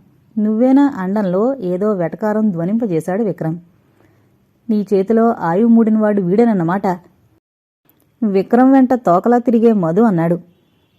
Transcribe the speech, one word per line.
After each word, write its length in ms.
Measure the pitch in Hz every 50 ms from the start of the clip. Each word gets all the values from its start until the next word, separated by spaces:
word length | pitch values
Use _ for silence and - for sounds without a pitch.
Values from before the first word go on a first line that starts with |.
| _ _ _ _ _ _ _ 220
నువ్వేనా?" 540 | 208 214 220 220 254 262 262 285 285 277 277
అండంలో 580 | 190 185 185 202 220 208 180 180 190 220 262 277
ఏదో 380 | 262 190 175 180 180 208 214
వెటకారం 580 | 208 180 165 156 170 - 214 214 208 220 220 214
ధ్వనింపజేశాడు 720 | 175 165 170 185 220 233 247 196 165 156 156 180 180 214
విక్రమ్. 360 | 233 196 165 - 160 160 170 170 - _ _ _ _ _ _ _ _ _ _ _ _ _ _ _ _ _ _ _ _ 233
"నీ 160 | 214 214 196 - 208
చేతిలో 400 | 190 190 196 226 220 226 233 - -
ఆయువు 280 | 170 165 170 196 233 233
మూడినవాడు 520 | 226 226 226 220 220 214 214 208 208 202
వీడేనన్నమాట." 680 | 180 170 190 220 240 233 208 185 165 165 185 202 214 190 175 170 - _ _ _ _ _ _ _ _ _ _ _ _ _ _ _ _ _ _ _ _ _ _ _
విక్రమ్ 500 | 233 202 190 196 185 - 240 240 254 269
వెంట 220 | 269 269 254 240 262
తోకలా 440 | 233 - 180 170 185 - 226 240 247
తిరిగే 340 | 240 262 233 226 226 233
మధు 300 | 220 202 180 170 170 202
అన్నాడు, 360 | 240 220 180 165 165 170 175 170 - _ _ _ _ _ _ _ _ _ _